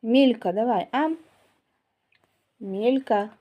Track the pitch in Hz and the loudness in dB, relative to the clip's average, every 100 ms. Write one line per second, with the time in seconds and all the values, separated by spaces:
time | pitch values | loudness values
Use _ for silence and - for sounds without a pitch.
0 | 226 254 269 226 185 185 240 208 - 262 | 4 4 4 2 -2 -2 0 -2 -2 -2
1 | 311 320 - _ _ _ _ _ _ _ | -2 -4 -12 _ _ _ _ _ _ _
2 | _ _ _ _ _ _ 202 190 226 262 | _ _ _ _ _ _ -10 -2 0 -2
3 | 262 208 208 - | 0 -2 -2 -12